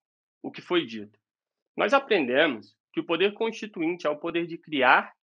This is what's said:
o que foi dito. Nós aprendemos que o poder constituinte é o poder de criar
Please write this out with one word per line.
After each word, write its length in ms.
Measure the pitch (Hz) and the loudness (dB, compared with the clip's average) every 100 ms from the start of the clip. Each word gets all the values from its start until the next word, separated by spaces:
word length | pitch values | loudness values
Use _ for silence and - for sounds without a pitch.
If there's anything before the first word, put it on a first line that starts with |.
| _ _ _ _ | _ _ _ _
o 80 | - | -14
que 100 | - | -12
foi 240 | - 175 | -2 -2
dito. 320 | 135 113 104 _ _ _ _ _ _ - | -2 -8 -14 _ _ _ _ _ _ -4
Nós 180 | 196 | 2
aprendemos 840 | 269 269 208 127 131 160 113 104 _ _ | 2 2 0 2 2 2 0 -10 _ _
que 60 | - | -6
o 80 | 160 | -2
poder 260 | 165 190 | 0 0
constituinte 760 | 208 226 220 214 190 160 175 156 | 0 -6 -6 -10 -4 -4 -2 -4
é 40 | |
o 80 | 147 | -4
poder 280 | 170 170 170 | -4 -4 -4
de 120 | 165 | -8
criar 560 | - 147 123 156 208 - | -6 2 6 6 4 -12